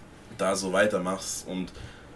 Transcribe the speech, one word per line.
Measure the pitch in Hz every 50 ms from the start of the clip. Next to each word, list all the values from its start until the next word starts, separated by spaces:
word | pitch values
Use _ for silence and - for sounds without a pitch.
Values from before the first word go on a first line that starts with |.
| - - - - - - - -
da | 95 95 98
so | 92 95 92
weitermachst | 90 98 104 104 98 92 90 92 95 95 - - - - -
und | - 92 92 90 - - - - - - - - - -